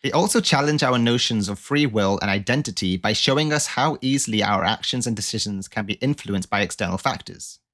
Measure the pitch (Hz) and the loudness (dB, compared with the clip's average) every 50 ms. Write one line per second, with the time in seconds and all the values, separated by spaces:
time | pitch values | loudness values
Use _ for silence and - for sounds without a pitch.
0 | - 131 - 156 190 208 - 233 - - 165 139 143 147 151 147 147 127 127 120 | -4 0 2 2 2 4 2 2 2 4 2 2 2 2 2 2 2 2 4 4
1 | 117 120 120 120 - - 120 107 101 95 101 - - - 143 147 147 135 107 107 | 4 4 4 2 2 0 0 0 -2 -2 -4 -10 -4 -2 2 2 2 2 2 2
2 | 101 95 101 - - 101 98 101 95 - 123 143 143 - 95 - 101 92 92 90 | 2 2 2 0 0 0 0 0 0 0 0 0 0 -2 -4 -2 0 0 0 0
3 | - 104 110 - - - 135 147 156 151 151 147 - - - - 135 156 147 - | 0 0 0 2 2 2 2 2 2 2 0 0 -2 -2 0 0 2 2 0 0
4 | - 131 135 135 - - 110 107 104 104 104 98 113 101 110 - - - - 127 | 0 0 0 0 0 0 0 0 2 2 2 2 2 2 0 0 -4 -4 -4 -2
5 | 117 123 113 104 101 - - 107 - 110 101 98 95 - - 110 104 98 101 - | -2 -2 -2 -2 -4 -4 -4 -4 -4 -4 -4 -6 -8 -6 -6 -6 -4 -4 -4 -2
6 | - 135 143 - - - 101 98 95 - - 101 104 - - - 107 87 92 98 | 0 -2 -2 -2 -2 -2 -2 -2 -2 0 0 0 0 -2 -2 -4 -2 -2 -2 -2
7 | - 135 - - - - - - - - - _ _ _ | -2 -2 -4 -4 -10 -16 -16 -14 -16 -16 -16 _ _ _